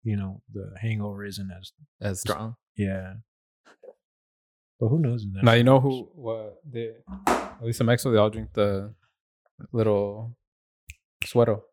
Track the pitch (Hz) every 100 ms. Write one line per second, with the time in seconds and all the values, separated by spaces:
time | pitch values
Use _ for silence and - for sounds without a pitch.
0 | 113 104 95 101 _ 104 98 98 113 110
1 | 104 101 101 98 95 92 95 _ - _
2 | 104 92 104 104 113 120 _ - 101 95
3 | 92 101 - _ _ _ _ _ - -
4 | _ _ _ _ _ _ _ _ 113 151
5 | 143 120 104 95 120 117 120 135 135 131
6 | - - 117 113 107 - 156 117 113 113
7 | - - - - - - 117 117 117 120
8 | 135 110 107 110 110 - 104 98 101 -
9 | _ _ _ _ _ _ - 117 110 104
10 | 101 104 117 120 _ _ _ _ _ -
11 | _ _ - 120 117 101 -